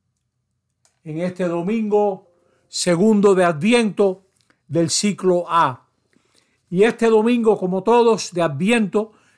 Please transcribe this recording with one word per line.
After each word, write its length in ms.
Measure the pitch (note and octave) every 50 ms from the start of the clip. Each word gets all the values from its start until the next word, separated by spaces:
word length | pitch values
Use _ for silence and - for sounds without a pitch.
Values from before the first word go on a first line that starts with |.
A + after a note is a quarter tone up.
| _ _ _ _ _ _ _ _ _ _ _ _ _ _ _ _ _ _ _ _ -
en 140 | D#3+ D3+ D#3+
este 280 | F3+ F#3 F3+ - F#3 F3
domingo 840 | E3+ E3+ E3+ F#3+ A3+ A3+ G#3+ G#3 G#3 G#3 G#3 G3+ F#3+ F#3+ _ _ _ _ _ _ _ _ _ _
segundo 680 | - - - F3+ F3 D#3+ G#3 A3 G#3+ G3+ F#3+ G3+ F#3+
de 120 | F#3 F3+
Adviento 800 | F3 E3 C#3+ E3 G#3+ A#3+ A#3+ A3+ G#3 E3 - G3+ F#3+ F3+ - _ _ _ _ _ _ _ _ _ -
del 220 | C#3+ E3+ E3 D#3
ciclo 560 | - - - G#3 F3 - F#3 F#3 F3 F3 E3+ E3
A. 400 | E3 E3+ D#3+ C#3 B2 - _ _ _ _ _ _ _ _ _ _ _ _ _ _ _ _ _ -
Y 140 | F3 F3+ G#3
este 240 | A#3+ A#3 - A#3 A3+
domingo, 500 | A3 G#3+ G#3+ A#3 B3 A#3+ A3 A3 G3+ -
como 240 | F#3+ F3+ F#3 F#3+ F#3
todos 500 | A3 A#3 A#3+ A#3 A#3 A3 - - - E3+
de 80 | F3
Adviento, 720 | E3 D#3 C#3+ C3+ F3+ G#3+ A#3+ A#3 G#3+ F3 - G#3 A3 A3 _ _ _ _ _